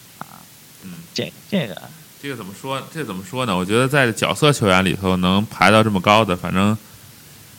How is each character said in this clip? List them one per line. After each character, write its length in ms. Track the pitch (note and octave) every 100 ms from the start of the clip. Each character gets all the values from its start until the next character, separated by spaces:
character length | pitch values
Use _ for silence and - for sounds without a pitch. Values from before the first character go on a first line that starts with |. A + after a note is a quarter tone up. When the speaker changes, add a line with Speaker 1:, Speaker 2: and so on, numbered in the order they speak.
| - -
Speaker 1:
啊， 80 | G1+ G1+ G1+ - - -
Speaker 2:
嗯。 120 | F#3+ E2+ -
Speaker 1:
这， 180 | - - - -
这 200 | G3 A#2+
个 120 | E2 - - - -
Speaker 2:
这 80 | C#3+
个 80 | A#2+
怎 80 |
么 80 | F#2+ F#2+
说， 200 | C3+ C3+ B2+
这 120 | D#3+
怎 100 | A#2+
么 100 | F#2
说 220 | F#2 B2+ B2+
呢？ 100 | F#2
我 80 |
觉 120 | F#2 A2+
得 100 | C3
在 240 | C#3+ B2
角 240 | G#2 -
色 180 | F2 D3+
球 140 | C#3 G#2
员 180 | F#2
里 100 | F#2
头 220 | F#2+ F#2+ F#2
能 280 | F2+ G2 A2+
排 240 | - F#2
到 120 | A2
这 80 | A2
么 100 | G2
高 240 | G#2 G#2+
的， 120 | G2+ F2
反 160 | F2
正 240 | F2+ G#2 A2 - - - - - - -